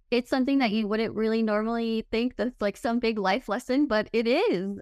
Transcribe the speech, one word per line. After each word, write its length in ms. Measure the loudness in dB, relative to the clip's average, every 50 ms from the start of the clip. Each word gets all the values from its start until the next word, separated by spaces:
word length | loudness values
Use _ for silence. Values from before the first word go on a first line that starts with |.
| _ -2
it's 200 | -2 -2 0 0
something 280 | 0 0 2 2 2 2
that 120 | 2 2
you 180 | 0 0 0 0
wouldn't 260 | 0 0 -2 -2 -2
really 280 | -2 -2 0 0 2 2
normally 640 | 2 0 0 0 -2 -2 -2 -2 -2 -2 -4 -4 -2
think 260 | -2 -2 -2 -2 -2
that's, 240 | -2 -4 -4 -4 -2
like, 160 | -2 -4 -2
some 220 | -2 -2 -2 -2 0
big 200 | 0 -2 -2 0
life 300 | 0 0 0 0 -2 -4
lesson, 380 | -6 -4 -2 -2 0 0 2
but 220 | 2 2 0 0 0 0
it 140 | 0 2
is. 520 | 2 2 2 2 2 0 0 -2 -4 -6 -8